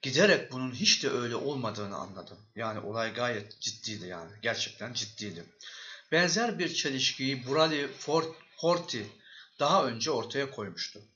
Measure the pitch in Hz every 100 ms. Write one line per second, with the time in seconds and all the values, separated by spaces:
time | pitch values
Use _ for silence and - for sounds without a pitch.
0 | 135 123 202 156 - 127 127 127 208 -
1 | 143 123 120 117 139 143 113 104 101 90
2 | 67 95 - - - - 113 107 101 110
3 | 113 107 123 113 104 - - - - 104
4 | 90 87 82 98 117 110 - - 113 120
5 | 104 - 104 85 85 _ - - - -
6 | - 160 175 180 240 180 165 165 151 135
7 | 131 - 135 135 123 143 160 151 143 -
8 | - 160 160 - - - 160 170 170 120
9 | 107 - - - - _ 143 190 135 113
10 | 113 135 113 135 139 - 101 85 - 104
11 | 104